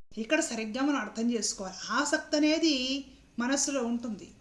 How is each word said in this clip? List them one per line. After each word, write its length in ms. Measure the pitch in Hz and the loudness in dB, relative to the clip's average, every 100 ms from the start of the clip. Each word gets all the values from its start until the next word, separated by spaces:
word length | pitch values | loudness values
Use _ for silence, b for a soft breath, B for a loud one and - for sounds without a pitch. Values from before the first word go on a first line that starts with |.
| - - | -12 -8
ఇక్కడ 220 | 220 311 | 2 2
సరిగ్గా 420 | 320 226 220 240 | 2 -4 -4 0
మనం 140 | 285 269 | 2 0
అర్థం 360 | 208 - 233 | -2 -2 0
చేసుకోవాలి. 420 | 233 - - 190 - 180 | 0 -2 -4 -8 -10 -4
ఆసక్తి 460 | 233 285 311 302 302 | -2 2 0 2 4
అనేది 680 | 302 320 320 269 254 277 269 B B - | 4 4 4 2 0 -2 -6 B B -4
మనసులో 460 | 247 277 294 277 | 0 0 0 0
ఉంటుంది 460 | 233 240 240 190 175 - | 0 -2 -4 -8 -12 -20